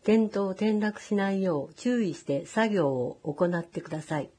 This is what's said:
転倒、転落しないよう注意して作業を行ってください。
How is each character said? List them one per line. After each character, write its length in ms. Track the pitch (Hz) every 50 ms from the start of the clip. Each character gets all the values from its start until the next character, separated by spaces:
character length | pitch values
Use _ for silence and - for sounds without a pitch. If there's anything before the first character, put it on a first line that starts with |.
| _
転 240 | - 214 220 220 208
倒、 200 | - 202 202 196
転 320 | 185 185 214 220 214 214
落 200 | 208 214 208 - -
し 120 | - 214
な 180 | 202 196 196 196
い 100 | 196 190
よ 260 | 185 170 143 135 -
う 40 | -
注 280 | - - 247 247 240 226
意 120 | 185 151
し 100 | - -
て 220 | - 139 139 -
作 280 | - - 220 220 226 214
業 140 | 196 165 139
を 300 | 135 127 123 123 - - _
行 240 | - 147 - 180
っ 180 | 175 175 170 165
て 160 | - _ -
く 100 | - -
だ 120 | - 156 156
さ 180 | - 160 151
い。 100 | 139 175 _